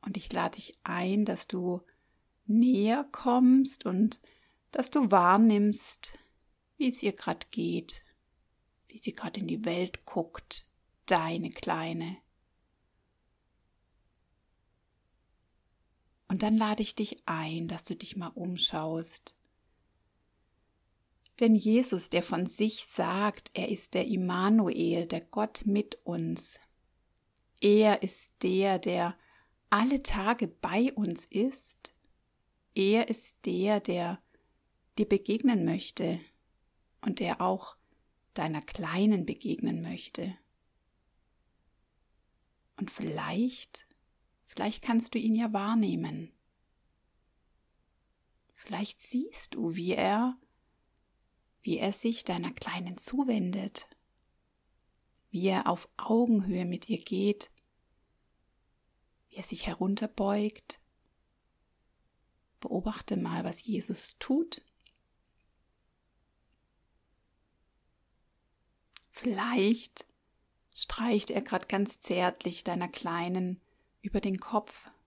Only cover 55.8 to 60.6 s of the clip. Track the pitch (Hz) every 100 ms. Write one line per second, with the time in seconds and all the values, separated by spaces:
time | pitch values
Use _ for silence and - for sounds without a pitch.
55.8 | - - - 226 240 220 190 180 180 180
56.8 | - 220 - 185 202 208 - _ _ _
57.8 | _ _ _ _ _ _ _ _ _ _
58.8 | _ _ _ _ _ - 190 165 - -
59.8 | 185 202 214 - 196 208 208 -